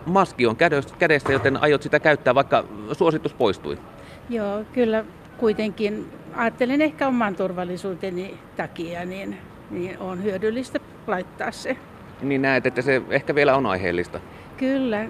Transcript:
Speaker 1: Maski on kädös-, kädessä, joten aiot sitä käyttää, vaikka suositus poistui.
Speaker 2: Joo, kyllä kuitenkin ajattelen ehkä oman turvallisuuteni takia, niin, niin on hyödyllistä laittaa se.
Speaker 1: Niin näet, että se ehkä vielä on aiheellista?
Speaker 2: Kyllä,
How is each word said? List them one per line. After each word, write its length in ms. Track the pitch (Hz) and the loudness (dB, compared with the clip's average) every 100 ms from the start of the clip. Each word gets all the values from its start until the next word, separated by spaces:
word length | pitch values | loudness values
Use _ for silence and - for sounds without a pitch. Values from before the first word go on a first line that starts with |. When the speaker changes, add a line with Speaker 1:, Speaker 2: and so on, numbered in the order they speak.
| - | 2
Speaker 1:
Maski 420 | 190 180 - 117 | 2 2 2 2
on 80 | 110 | 4
kädös-, 380 | 165 147 131 - | 2 2 -2 0
kädessä, 340 | 170 147 - | 4 4 4
joten 240 | 135 139 135 | 2 2 2
aiot 240 | 151 139 | 4 2
sitä 180 | 147 147 | 4 4
käyttää, 360 | 160 143 135 127 | 4 4 4 4
vaikka 280 | 127 127 90 104 104 | 4 2 0 -6 -6
suositus 400 | 139 170 156 151 | 2 4 4 0
poistui. 440 | - 113 90 73 71 - - - - - | 0 0 0 -4 -8 -10 -20 -20 -16 -8
Speaker 2:
Joo, 340 | 233 202 202 214 | -4 -4 -4 -4
kyllä 320 | 254 233 220 214 - - - | 0 2 2 -4 -12 -18 -2
kuitenkin 720 | 226 214 214 202 208 214 - - - - | 0 2 -2 -2 -2 -4 -8 -14 -10 -2
ajattelen 460 | 233 - 254 277 | -2 0 0 2
ehkä 260 | 302 302 277 | 2 2 0
oman 280 | 247 214 185 | 2 0 0
turvallisuuteni 1000 | 190 180 180 180 196 170 190 175 190 - - - | -2 -2 -6 -6 -6 -6 -6 -6 -8 -12 -14 -8
takia, 480 | 165 - 165 170 180 | -8 -6 -8 -8 -8
niin, 320 | 190 196 190 - - - | -8 -10 -10 -14 -20 -12
niin 280 | 202 180 - | -8 -8 -8
on 240 | 190 180 | -8 -6
hyödyllistä 560 | 208 190 220 233 254 - - - - | -4 -2 -2 -2 -4 -8 -8 -14 -6
laittaa 440 | 185 180 - - | -4 -6 -8 -8
se. 260 | - - 254 - - - - | -6 -6 -6 -8 -20 -18 -8
Speaker 1:
Niin 200 | 135 135 | -2 2
näet, 240 | 135 131 127 | 4 4 2
että 160 | 123 | 0
se 200 | 127 131 87 | 2 2 2
ehkä 260 | 127 - 147 | 0 2 2
vielä 200 | 143 135 | 4 4
on 100 | 120 | 2
aiheellista? 540 | 92 92 87 87 - - - - - | 0 0 0 -2 -6 -12 -18 -16 -6
Speaker 2:
Kyllä, 480 | 262 269 262 208 226 | -2 0 0 -2 -6